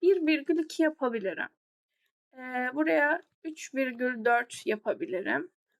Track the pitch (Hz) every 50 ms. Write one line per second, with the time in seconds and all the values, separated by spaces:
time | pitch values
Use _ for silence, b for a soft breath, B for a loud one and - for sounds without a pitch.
0 | - 349 392 370 320 302 311 294 277 - 339 320 320 320 - - 320 311 311 -
1 | 277 247 233 226 190 190 165 - - - _ _ _ _ _ _ _ _ _ _
2 | _ _ _ _ _ _ _ 262 254 254 254 247 254 254 247 285 311 311 330 311
3 | 294 294 311 349 359 _ _ _ - 320 311 - - - - 254 269 254 247 233
4 | 247 247 254 233 214 240 240 240 247 - - - - - 214 214 - 226 - -
5 | 175 - - - - - 233 277 339 359 _ _ _ _ _ _